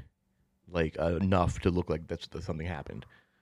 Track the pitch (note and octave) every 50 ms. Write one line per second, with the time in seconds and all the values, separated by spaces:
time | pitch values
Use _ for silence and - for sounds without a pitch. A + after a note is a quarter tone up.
0 | - - _ _ _ _ _ _ _ _ _ _ _ F2 F2 E2+ D#2+ D2+ - -
1 | D#2 E2+ F2 E2 G2 F#2 G2 F2+ F2 F2 - - - F#2+ E2+ F2 E2+ - D#2+ D#2+
2 | E2 - E2+ - - - - D#2 - - D#2+ D#2 D#2+ F#2 E2+ C#2+ - - - -
3 | - - - - _ _ _ _